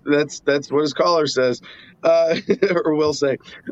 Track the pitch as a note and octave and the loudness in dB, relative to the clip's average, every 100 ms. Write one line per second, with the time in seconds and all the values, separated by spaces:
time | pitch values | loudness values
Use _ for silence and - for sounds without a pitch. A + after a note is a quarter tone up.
0 | C#3 D3 D3+ - - C#3+ C#3+ C#3 D3+ C3+ | 0 0 0 -4 -2 -2 0 -2 -2 0
1 | F3 E3 D3 C3 B2+ B2 - - - - | 0 2 0 0 0 -2 -8 -20 -20 -4
2 | E3 E3 E3 E3 - F#3+ G3 F3 D#3 D3+ | 2 2 2 -2 -2 0 0 0 0 0
3 | D3+ D3 C#3 B2+ - - - | 0 0 -2 -2 -8 -20 -16